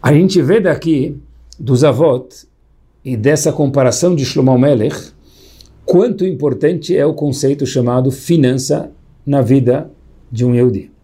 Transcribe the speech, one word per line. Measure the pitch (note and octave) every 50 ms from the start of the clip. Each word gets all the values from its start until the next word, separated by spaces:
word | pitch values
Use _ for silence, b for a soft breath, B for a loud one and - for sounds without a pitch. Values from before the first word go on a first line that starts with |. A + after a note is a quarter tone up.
A | - B2+ D3
gente | D3 F3+ F#3+ - F3+
vê | C#3 C3+ F#3+ A3+
daqui, | F#3+ F3+ D3 - - D#3+ D#3+ C#3 B2+ D3 C#3+ C3 - - - - - - - -
dos | - A2+ C3 A#2+ C#3
Avot, | D3+ B2 A2+ D#3+ D#3+ B2+ B2+ B2+ - - - - _ _ _ _ _ _ _ _ _ _ _ _
e | C3 B2+
dessa | A2 G#2+ C3+ D3+ D3 - E3 C#3+
comparação | - D3+ C3+ - C#3 C3 B2 A2+ - - F3+ F3+
de | D3+ C3
Shlomo | - - D3+ C3+ C3 C3
Melech, | B2 B2+ C#3+ C#3+ A#2 G#2 C#3+ D3 - - - _ _ b b b b b b b b b b b _ -
quanto | - - F3 G#3 B3 G#3+ - F#3
importante | F#3+ F3+ B2+ C#3+ D3 B2+ - - D3+ F3+ E3 - - F3
é | G3 -
o | D3+ D#3
conceito | - D3+ C#3+ B2+ - - C3+ C#3+ C#3+ C#3+
chamado | - - C3+ A#2+ A#2+ A#2+ B2+ B2+ C3+ C3+
finança | - - - E3+ E3 C#3 B2 B2+ C3+ B2+ - D#3 - - - - _ _ _ _ _ _
na | C#3+ C#3+ C#3 B2+
vida | G#2+ C3 C#3 B2 A#2+ B2 C#3+ E3 - - _ _ - - - _ _
de | A#2+ A2 B2
um | B2 A#2+
Yehudi. | A#2+ B2 B2 B2+ B2+ - - _ _